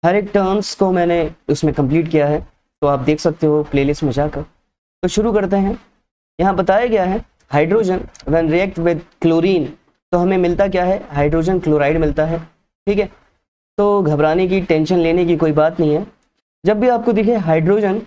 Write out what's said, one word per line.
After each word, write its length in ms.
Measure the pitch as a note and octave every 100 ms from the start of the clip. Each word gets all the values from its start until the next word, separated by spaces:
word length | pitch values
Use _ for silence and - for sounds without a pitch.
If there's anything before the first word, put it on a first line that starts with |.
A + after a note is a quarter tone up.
हर 120 | E3+ G3+
एक 140 | G3+
टर्म्स 400 | G3+ F#3+ G3+ G3+ -
को 140 | F#3+
मैंने 400 | F#3 F3 E3+ D#3 - -
उसमें 240 | D3 D#3
कंप्लीट 340 | D3+ C3+ D#3+ D#3+
किया 200 | D#3+ D3
है, 120 | D3+ - _ _ _
तो 60 | C#3+
आप 120 | C#3
देख 200 | C3 D3+
सकते 280 | E3+ D3+ D#3
हो 140 | D3+
प्लेलिस्ट 400 | D3 C#3 C#3 D3
में 80 | D3
जाकर। 300 | B2 D3 C#3+
तो 640 | D#3 _ _ _ _ _ F#3
शुरू 240 | - A3
करते 220 | G#3 F#3+ G3
हैं। 180 | G3 A#3+ - _ _ _ _ -
यहाँ 160 | F#3 G3
बताया 300 | F#3 G3 A#3+
गया 180 | A3
है 160 | F3+ G3+ - _ _
hydrogen 520 | C#3+ E3 G#3+ F#3+ F#3 - -
when 260 | - E3 D#3+
react 280 | E3+ G3 F3+
with 220 | E3+ E3 - _
chlorine, 420 | E3 E3 F3+ F#3 B2+ - _ _ _
तो 60 | F3
हमें 200 | F3+ F#3+
मिलता 300 | F3 F3 G3
क्या 160 | F#3+
है? 180 | F3+ F#3+ -
हाइड्रोजन 480 | C#3+ D3 E3 E3 F#3
क्लोराइड 380 | E3 D3+ C#3+ D#3+
मिलता 280 | D3+ C#3+ D#3
है, 140 | E3 - _ _ _ -
ठीक 120 | G3+
है। 100 | G3 - _ _ _ _ _ -
तो 240 | G3+ G3+
घबराने 440 | E3 D3 D#3 E3 F#3
की, 140 | F#3+
टेंशन 360 | F#3 D#3 D#3 F3+
लेने 280 | E3 F3 F3
की 100 | E3
कोई 140 | D#3+
बात 280 | D3+ D#3 E3+
नहीं 160 | D#3 D3+
है। 100 | G3+ _ _ _ _ _
जब 160 | E3+ G#3
भी 100 | B3
आपको 240 | A#3 A#3+
दिखे 220 | G#3+ G#3+ A#3
हाइड्रोजन 640 | E3 D#3+ E3 G3+ G3+ G#3